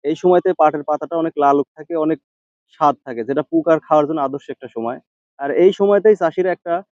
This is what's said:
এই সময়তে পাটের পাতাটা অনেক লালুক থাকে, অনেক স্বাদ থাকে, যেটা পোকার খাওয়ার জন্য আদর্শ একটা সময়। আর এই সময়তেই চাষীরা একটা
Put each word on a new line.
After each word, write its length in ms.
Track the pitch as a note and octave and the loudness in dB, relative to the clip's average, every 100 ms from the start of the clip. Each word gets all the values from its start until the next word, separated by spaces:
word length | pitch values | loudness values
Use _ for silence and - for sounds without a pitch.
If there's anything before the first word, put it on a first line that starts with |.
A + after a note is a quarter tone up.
এই 120 | C#3+ D#3 | -4 -2
সময়তে 340 | F3+ F3+ F#3 | 2 2 0
পাটের 300 | E3+ D3+ D3+ | 2 2 2
পাতাটা 320 | C#3+ D3 C#3+ E3 | -6 -6 -4 -6
অনেক 160 | D#3+ D3 | -4 0
লালুক 280 | C#3+ C#3+ C3+ | 2 2 -2
থাকে, 200 | - D3+ E3 | -10 -10 -4
অনেক 220 | D#3 D#3 _ _ _ _ _ | -4 -4 _ _ _ _ _
স্বাদ 260 | _ D3 C#3 | _ 0 0
থাকে, 160 | C#3 A#2 | -10 -10
যেটা 180 | A2+ C#3 | -4 -4
পোকার 360 | D3+ E3 D#3 D#3 | -2 -2 0 -2
খাওয়ার 260 | _ D3+ D3 | _ 0 0
জন্য 140 | D#3+ | -4
আদর্শ 260 | C3+ C#3 - | -6 -8 -12
একটা 180 | C3 B2 | -16 -14
সময়। 300 | A#2 A#2 C3+ _ _ _ - | -10 -8 -10 _ _ _ -10
আর 120 | C#3 | -4
এই 200 | C#3+ F3+ | 2 2
সময়তেই 440 | G3 G3+ G3+ G#3+ G3+ | 2 2 4 4 2
চাষীরা 340 | E3 E3+ F#3 | 0 -2 -4
একটা 220 | F3 F3 F3 G3 | -4 -6 -6 -6